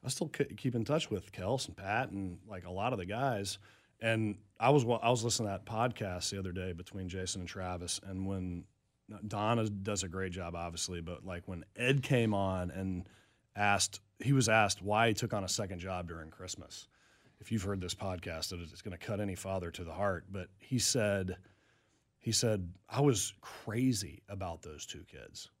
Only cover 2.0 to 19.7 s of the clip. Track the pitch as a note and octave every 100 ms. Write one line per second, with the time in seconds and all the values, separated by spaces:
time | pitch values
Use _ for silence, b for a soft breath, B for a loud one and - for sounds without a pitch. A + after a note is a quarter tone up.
2 | B2 G2 F#2+ F2 - F#2+ F2+ F#2 A2+ A#2+
3 | F2+ G#2+ C#3 A2 G2 - b b b b
4 | A2+ A2+ G#2+ G2+ - _ A#2 D3 A#2 A#2
5 | A2+ B2 A#2 - A2 G2 - A2 B2 A#2
6 | G#2 F2+ - G2 F#2 F2+ F#2 F2 F2 G2+
7 | F#2 F#2 F#2 G2 F2+ G2 F#2 F2+ F2 -
8 | G2 F#2+ F#2+ F#2+ F#2 F2 - _ _ _
9 | - G#2 G#2+ G2+ G#2+ A#2+ A2 G2+ G2+ G2+
10 | F#2+ F#2 F#2+ F2+ E2+ E2+ E2+ E2+ - F2+
11 | E2 F2 F#2+ F2 - F2 - - B2 C#3
12 | C3 B2+ A2+ G2+ F#2+ F#2 F2 F#2 F#2+ F2+
13 | - b b b b G2+ G#2 G2+ - -
14 | _ _ B2+ C#3 A2+ A2 G#2 - F#2+ G#2
15 | A#2 G#2+ A#2 G#2 F#2 - G2 F2+ F#2 F2+
16 | F2 E2 D#2 - F2+ - - - - b
17 | b b b b - A2 F#2+ G2 F2+ -
18 | G2 F2+ F2 E2 - F2 E2 - G#2+ A2
19 | - G2+ G2+ F2+ F#2+ F#2+ F2